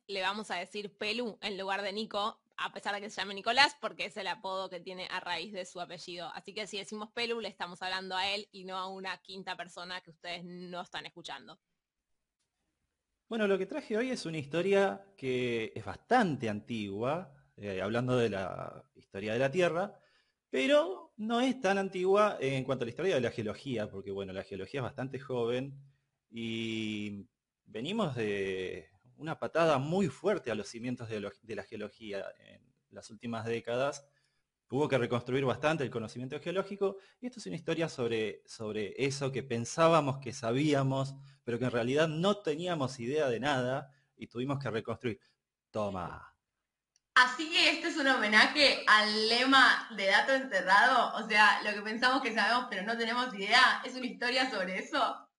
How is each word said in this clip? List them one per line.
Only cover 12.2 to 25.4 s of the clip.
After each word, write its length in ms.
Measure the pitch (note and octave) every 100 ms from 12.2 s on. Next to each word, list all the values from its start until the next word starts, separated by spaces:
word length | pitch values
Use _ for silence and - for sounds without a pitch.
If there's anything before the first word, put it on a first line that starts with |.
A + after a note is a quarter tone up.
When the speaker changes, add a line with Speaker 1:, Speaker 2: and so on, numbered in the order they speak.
| _ _ _ _ _ _ _ _ _ _ -
Speaker 2:
Bueno, 200 | A3+ G#3
lo 100 | F#3+
que 80 | F#3
traje 320 | D4+ - G#3+
hoy 140 | B3+
es 140 | B3 D#3+
una 120 | D#3+
historia 680 | C#3 E3 F#3 G3 G3 G3 - -
que 540 | C3 B2+ B2 A#2 A2 -
es 80 | G#2
bastante 640 | F2 - B3 G3+ C#3 A#2
antigua, 840 | G#2 - A#2 G2+ G2 B2 D#3+ F#3 - _ -
eh, 240 | G2+ F#2+
hablando 360 | F#2+ A#2 B2+ B2+
de 120 | A#2
la 540 | G2 F#2 G1+ - - -
historia 400 | _ _ G2 G#2+
de 60 | A2+
la 100 | C3+
Tierra, 460 | D#3+ F3 E3 G3+ - _ _ _ _ _
pero 640 | B3+ C4 D4 E4 F#4 - -
no 240 | G#3+ A#3
es 200 | C4 B3+
tan 160 | F#3+ G3
antigua 600 | G3 F#3 F#3 G3+ G#3+ -
en 220 | C3+ C3+ C3
cuanto 180 | B2+
a 20 | A#2
la 20 |
historia 260 | - F3+ D3+
de 60 |
la 100 | A#2
geología, 580 | - G#2 G2+ C#3 A#2 G#2
porque, 220 | G2 G2
bueno, 220 | G2 G2
la 100 | F#2
geología 380 | - F#2+ G2 C#3
es 20 |
bastante 340 | A#2 - C3 C3+
joven 580 | C3+ B2+